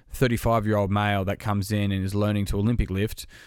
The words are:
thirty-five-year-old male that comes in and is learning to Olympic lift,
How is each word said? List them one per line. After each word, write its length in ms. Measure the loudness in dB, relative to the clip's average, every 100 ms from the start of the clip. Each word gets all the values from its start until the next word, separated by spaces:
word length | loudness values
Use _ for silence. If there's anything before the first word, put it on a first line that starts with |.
| _
thirty-five-year-old 800 | -2 0 2 2 2 2 2 2
male 320 | 2 2 0
that 160 | -2 -4
comes 320 | -2 -2 0
in 220 | 0 0
and 100 | -2
is 100 | -2
learning 300 | 0 0 0 0
to 120 | 0
Olympic 300 | 2 0 0
lift, 360 | -2 -2 -4 -14 -20